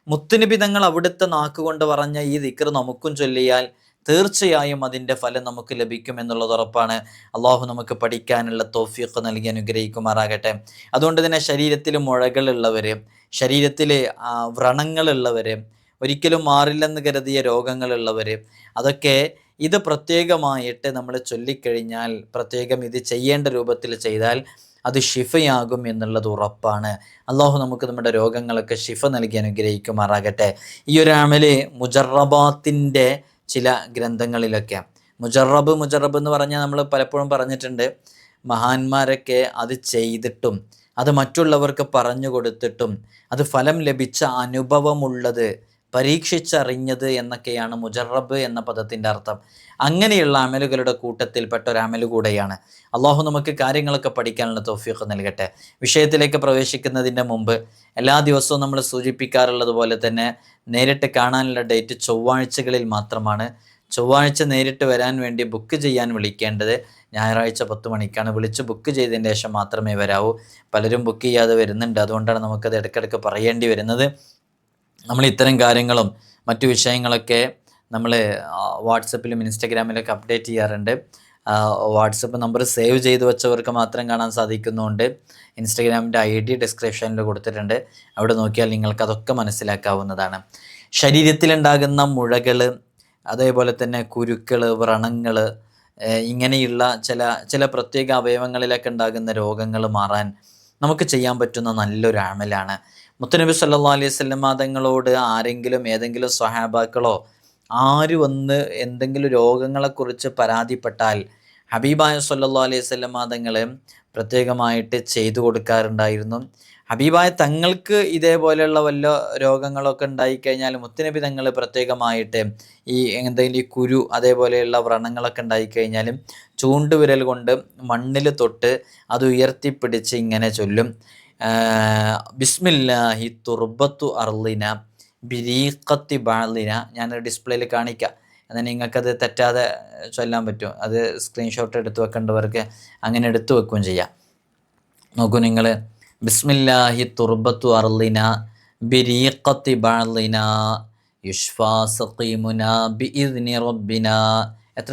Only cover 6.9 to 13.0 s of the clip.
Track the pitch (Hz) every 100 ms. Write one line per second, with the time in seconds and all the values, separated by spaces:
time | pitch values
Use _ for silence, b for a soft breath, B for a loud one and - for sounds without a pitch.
6.9 | 113 110 B B 117 123 127 127 120 113
7.9 | 107 117 117 - 120 117 113 110 117 110
8.9 | 117 117 - 113 110 113 110 107 110 107
9.9 | 110 110 110 107 110 110 104 B B B
10.9 | 127 160 160 165 160 151 143 151 147 147
11.9 | 147 135 127 127 127 135 123 113 110 107
12.9 | 107